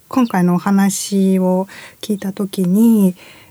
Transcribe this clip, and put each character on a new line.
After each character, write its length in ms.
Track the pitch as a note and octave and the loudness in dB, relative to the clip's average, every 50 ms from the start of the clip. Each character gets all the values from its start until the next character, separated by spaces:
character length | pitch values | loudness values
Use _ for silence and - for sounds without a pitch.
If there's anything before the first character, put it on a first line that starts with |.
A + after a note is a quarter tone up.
| _ - | _ -6
今 200 | - C4 B3+ A#3 | -2 -2 0 0
回 160 | - F#3+ F3 | 0 0 0
の 120 | F3+ F3 | 2 0
お 20 | F3+ | 0
話 800 | - G3+ G3+ G3 G3 G3 F#3 - - - G3+ G3 F#3+ F#3+ F#3+ F#3 | 0 0 0 2 2 0 -2 -4 -6 -4 -2 0 2 2 2 2
を 280 | F#3 F#3 F#3 F#3 F#3+ F#3+ - - - - - _ | 0 0 0 -2 -2 -6 -10 -18 -20 -20 -18 _
聞 140 | - - G#3+ | -8 -6 -6
い 60 | G3 | -6
た 120 | G3 G3 | -6 -8
時 300 | F#3+ - G#3 F#3+ - - | -8 -6 -8 -6 -4 -4
に、 540 | F#3 F3 F3+ G3+ A3+ A#3 A3+ G#3+ G3 F#3 F3+ - - - - - - _ | -2 0 2 4 4 4 4 4 4 2 0 -2 -10 -20 -20 -20 -20 _